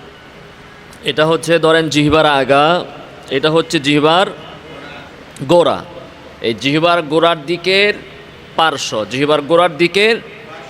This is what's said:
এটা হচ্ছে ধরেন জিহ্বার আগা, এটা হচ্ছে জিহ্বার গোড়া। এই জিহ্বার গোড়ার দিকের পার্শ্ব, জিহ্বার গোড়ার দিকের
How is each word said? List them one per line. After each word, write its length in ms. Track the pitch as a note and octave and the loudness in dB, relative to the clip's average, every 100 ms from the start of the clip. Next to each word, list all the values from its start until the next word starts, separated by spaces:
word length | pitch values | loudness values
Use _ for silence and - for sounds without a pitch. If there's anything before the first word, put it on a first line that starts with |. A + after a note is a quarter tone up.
| - - - - - - - - - - | -20 -20 -20 -20 -20 -20 -20 -20 -20 -10
এটা 220 | D3 C#3+ D#3 | -4 0 2
হচ্ছে 340 | D#3+ D#3+ E3 | 0 2 2
ধরেন 300 | D#3 E3 D#3+ | 4 2 2
জিহ্বার 360 | D3 D3 D#3 D3+ | 2 4 4 4
আগা, 580 | C#3 B2+ C#3 D3+ F3 - - - - - | 2 2 4 4 0 -4 -14 -20 -20 -8
এটা 220 | C3 D#3 | -2 0
হচ্ছে 280 | E3 D#3+ E3 | 0 0 -2
জিহ্বার 480 | C#3 D3 D#3 E3+ G3+ - - - - - - - - - - - C#3 | 0 2 4 2 0 -4 -16 -18 -18 -18 -18 -18 -20 -20 -20 -8 0
গোড়া। 360 | F3 C#3 F#2 - - - - - - | 2 2 -2 -8 -18 -20 -20 -20 -6
এই 120 | A2+ | -6
জিহ্বার 480 | A2 C3+ D#3 E3+ E3+ | -4 -2 0 2 0
গোড়ার 440 | D3 D#3+ E3+ E3 C#3 | 0 0 0 0 -4
দিকের 480 | F3 F3+ F#3+ G#3 G3+ - - - - - - | -4 0 2 0 -2 -10 -20 -20 -20 -8 -2
পার্শ্ব, 500 | D#3+ C3+ - A2 G2+ | 0 -2 -4 -6 -4
জিহ্বার 300 | B2+ D3 D3+ | -2 0 0
গোড়ার 360 | C#3+ E3+ F3 D3+ | 2 2 2 0
দিকের 380 | E3+ G3 A3 A3 - - - - | 0 2 0 0 -6 -20 -20 -20